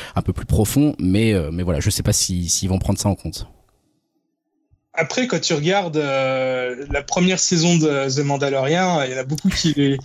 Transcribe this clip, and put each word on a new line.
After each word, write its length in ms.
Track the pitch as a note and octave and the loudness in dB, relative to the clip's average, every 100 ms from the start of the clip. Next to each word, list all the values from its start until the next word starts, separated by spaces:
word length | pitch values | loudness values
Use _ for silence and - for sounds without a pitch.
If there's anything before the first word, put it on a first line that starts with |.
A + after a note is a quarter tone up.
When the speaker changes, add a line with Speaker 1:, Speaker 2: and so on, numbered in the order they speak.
| - - | -8 -6
Speaker 1:
un 60 | |
peu 100 | - | -4
plus 140 | - - | -4 0
profond, 500 | - G#2 C#3 D3 - | 0 2 2 2 2
mais, 340 | F#2 G2 A2+ | 0 2 2
euh, 180 | G2+ D2+ | 2 0
mais 100 | E2+ | -2
voilà, 160 | F2+ D2+ | -2 0
je 120 | G2+ | 0
sais 120 | - | 0
pas 100 | G2 | 0
si, 360 | G#2+ - F2+ E2+ | 0 0 -2 -2
s'ils 200 | - F#2 | -2 0
vont 100 | F#2 | 0
prendre 180 | - G2 | 0 0
ça 100 | G#2 | 0
en 60 | |
compte. 320 | F#2 D#2+ - - - _ _ _ _ _ _ _ _ _ _ _ _ _ | -2 -4 -8 -12 -16 _ _ _ _ _ _ _ _ _ _ _ _ _
Speaker 2:
Après, 340 | - D#3+ - B3+ | -4 -2 -2 -2
quand 120 | E3 | -2
tu 140 | - | 0
regardes, 420 | D3+ D3+ G3 F3 D3+ | 0 2 0 0 -2
euh, 880 | C#3+ C3+ C3 C3 C3 B2+ B2+ B2 C#3+ | 0 0 0 0 0 -2 -4 -6 -4
la 120 | C#3+ | -6
première 360 | C#3 F#3 F3+ F#3 | -2 0 2 2
saison 380 | - F3 E3+ E3+ | 0 2 4 4
de 320 | D#3 C#3 C3+ | 4 2 0
The 120 | C3+ | 0
Mandalorian, 800 | C#3+ C#3+ C#3 C3+ C3 E3+ F#3 E3 | 0 0 0 0 0 2 2 2
il 100 | C3 | 0
y 20 | |
en 40 | C3 | -4
a 60 | |
beaucoup 240 | C3 D3+ G3 | -4 -2 -2
qui 240 | - E3 C#3+ | 0 0 2
les, 200 | C#3 C3+ | 2 0